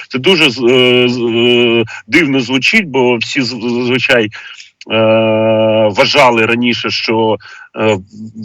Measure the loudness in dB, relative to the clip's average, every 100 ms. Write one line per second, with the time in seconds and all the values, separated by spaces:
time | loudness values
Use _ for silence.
0 | -10 -2 0 2 0 0 2 4 4 2
1 | 2 0 -2 0 2 2 2 2 -2 -8
2 | -4 0 0 0 -2 -2 0 0 0 0
3 | 0 0 -2 -4 -4 -4 -4 -2 -2 -2
4 | 2 0 0 -6 -18 -20 -20 _ -4 0
5 | 2 2 2 2 2 2 2 2 2 0
6 | 0 2 4 2 0 0 -2 -2 -4 -6
7 | -2 0 0 -2 -6 -20 -16 -4 -2 -2
8 | -4 -16 -16 -14